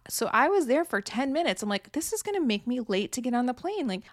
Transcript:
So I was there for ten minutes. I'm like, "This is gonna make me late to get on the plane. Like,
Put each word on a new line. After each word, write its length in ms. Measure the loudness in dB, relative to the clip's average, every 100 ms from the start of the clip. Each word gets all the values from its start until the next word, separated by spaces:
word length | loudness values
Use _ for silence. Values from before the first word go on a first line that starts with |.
| -8
So 220 | -4 2
I 160 | 4 4
was 180 | 4 4
there 200 | 2 2
for 160 | -2
ten 300 | -2 -2 0
minutes. 300 | 0 0 0
I'm 60 | -2
like, 240 | -2 -2
"This 200 | -6 -4
is 100 | -4
gonna 180 | -2 0
make 260 | 2 0 0
me 140 | -4
late 320 | 0 0 0
to 80 | -4
get 140 | -2
on 100 | 0
the 80 | 0
plane. 340 | -2 -4 -4 -2
Like, 180 | -4 -8